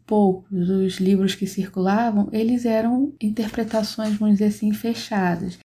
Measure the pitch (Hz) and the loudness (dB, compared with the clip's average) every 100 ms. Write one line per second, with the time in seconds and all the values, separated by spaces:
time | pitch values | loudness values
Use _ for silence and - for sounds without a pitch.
0 | - 214 196 185 - 190 175 190 190 180 | -2 4 4 2 -4 -4 0 0 0 0
1 | 190 196 190 - 190 - 190 190 185 208 | 2 2 2 -2 -6 -6 -6 -2 0 2
2 | 240 208 202 214 226 247 240 220 233 254 | 2 0 0 0 0 0 0 0 2 0
3 | 285 - 214 214 214 - 220 220 214 - | -2 -2 -4 -2 -4 -4 -2 -2 -2 -4
4 | 214 208 214 202 214 208 214 208 233 226 | -2 0 2 4 2 0 -2 -2 -2 -4
5 | - 208 180 170 180 - _ | -4 0 0 0 -4 -10 _